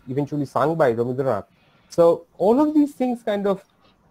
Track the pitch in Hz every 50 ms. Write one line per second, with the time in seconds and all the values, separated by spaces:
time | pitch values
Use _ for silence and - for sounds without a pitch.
0 | _ - 131 135 147 131 - 147 143 131 - 117 127 147 165 165 156 131 113 113
1 | 120 123 127 127 139 135 117 98 92 _ _ _ _ _ _ _ _ _ - -
2 | 170 170 170 - - _ _ - 165 196 233 262 302 302 302 302 294 285 - -
3 | 254 254 240 240 - - 208 202 196 202 196 190 - _ _ _ _ _ _ _
4 | _ _